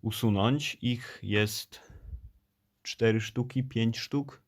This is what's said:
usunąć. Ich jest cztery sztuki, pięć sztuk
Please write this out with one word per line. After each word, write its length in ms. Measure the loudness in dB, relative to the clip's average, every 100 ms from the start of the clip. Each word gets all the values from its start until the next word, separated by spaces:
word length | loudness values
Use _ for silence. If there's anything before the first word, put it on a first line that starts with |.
usunąć. 760 | -4 0 2 4 4 2 -2 -4
Ich 380 | -4 -4 -6 -12
jest 580 | -2 2 2 -2 -10 -18 -20 -20 -14 -14 -16 _ _ _ _ _
cztery 400 | -14 2 4 4
sztuki, 420 | 0 -4 -2 -2
pięć 340 | -2 2 2 0
sztuk 440 | -2 -4 -4 -12